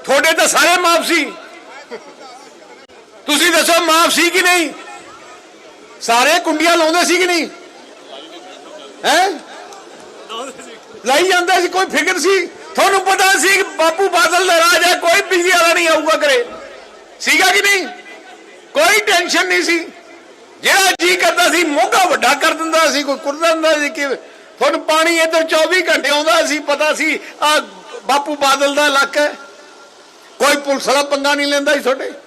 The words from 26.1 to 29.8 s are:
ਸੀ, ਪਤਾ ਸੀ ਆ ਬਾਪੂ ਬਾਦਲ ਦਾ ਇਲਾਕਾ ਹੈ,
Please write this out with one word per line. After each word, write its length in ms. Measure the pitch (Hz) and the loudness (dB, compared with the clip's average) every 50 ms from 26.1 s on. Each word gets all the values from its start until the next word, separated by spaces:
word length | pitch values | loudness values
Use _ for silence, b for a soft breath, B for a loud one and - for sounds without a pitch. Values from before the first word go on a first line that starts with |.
| 294 294 302 320 330 320 320 | -2 0 0 2 2 2 2
ਸੀ, 140 | 262 277 302 | 0 -2 -6
ਪਤਾ 340 | 285 294 285 277 294 302 294 | -2 -4 -2 -2 0 -2 0
ਸੀ 260 | 208 285 311 285 - B B B B | -2 -2 -4 -4 -6 B B B B
ਆ 180 | - 196 202 202 - 110 - - - - - - - | 0 0 0 0 -2 -4 -14 -20 -20 -18 -18 -16 -4
ਬਾਪੂ 320 | - 254 285 285 - 302 | -2 -2 -2 0 -4 -4
ਬਾਦਲ 400 | 285 285 269 269 277 285 277 285 | -2 0 0 2 2 0 0 0
ਦਾ 100 | 277 294 | 2 0
ਇਲਾਕਾ 360 | 294 277 277 277 285 - 302 | 2 2 2 0 0 0 0
ਹੈ, 120 | 294 294 302 - - - - - - - - - | 0 0 -2 -8 -18 -20 -20 -20 -20 -20 -20 -20